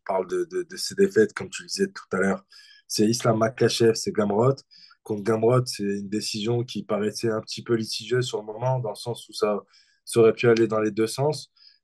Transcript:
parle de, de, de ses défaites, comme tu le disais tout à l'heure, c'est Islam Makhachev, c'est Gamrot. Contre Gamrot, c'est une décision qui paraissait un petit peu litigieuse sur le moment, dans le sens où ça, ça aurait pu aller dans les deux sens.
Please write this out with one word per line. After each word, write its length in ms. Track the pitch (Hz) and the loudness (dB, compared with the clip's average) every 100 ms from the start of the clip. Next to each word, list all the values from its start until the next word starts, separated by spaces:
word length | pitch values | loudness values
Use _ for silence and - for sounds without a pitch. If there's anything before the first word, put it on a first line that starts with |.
| - | -4
parle 220 | 95 90 | -4 -2
de, 200 | 90 82 | -4 -4
de, 140 | 92 | -6
de 140 | 82 92 | -8 -10
ses 180 | - 95 | -6 2
défaites, 380 | 98 110 104 | 4 4 2
comme 160 | - 95 | 0 -10
tu 140 | - | -10
le 40 | 87 | -10
disais 200 | - 95 | -4 -4
tout 280 | - - 92 | -4 -6 -2
à 40 | |
l'heure, 240 | 98 95 _ - _ _ _ | 0 -2 _ -20 _ _ _
c'est 180 | - 107 | 0 2
Islam 340 | 120 123 110 | 2 0 2
Makhachev, 560 | 110 - 113 - 113 110 | 0 2 0 4 2 2
c'est 180 | 101 | -2
Gamrot. 420 | 98 104 101 127 139 _ _ - _ | -2 0 2 2 0 _ _ -20 _
Contre 200 | - 107 | -8 -4
Gamrot, 420 | 101 110 113 127 123 | -2 2 4 4 0
c'est 180 | - | -4
une 240 | 101 101 101 | -4 -4 -4
décision 560 | 104 - 107 107 120 | -6 -6 -4 -2 -2
qui 200 | 117 104 | -2 -8
paraissait 460 | - 104 104 - 117 | -4 -2 -2 -2 -2
un 120 | 110 | -2
petit 220 | - - | -6 -10
peu 100 | 107 | -2
litigieuse 520 | 113 110 - 107 123 123 | -2 -2 -8 -2 -2 -2
sur 140 | 107 | -6
le 60 | 107 | -8
moment, 340 | 113 127 131 | -6 -2 -2
dans 120 | 110 | -4
le 40 | 104 | -8
sens 320 | 120 113 - | -10 -10 -12
où 60 | |
ça, 280 | - 107 104 - _ _ _ - | -2 0 0 -4 _ _ _ -2
ça 160 | 117 | 6
aurait 100 | 113 | 6
pu 160 | - 123 | 6 4
aller 200 | 113 110 | 4 4
dans 120 | 110 | 2
les 120 | 107 | -2
deux 160 | 101 110 | 0 -2
sens. 440 | - 147 143 - _ _ _ | 0 -2 -2 -10 _ _ _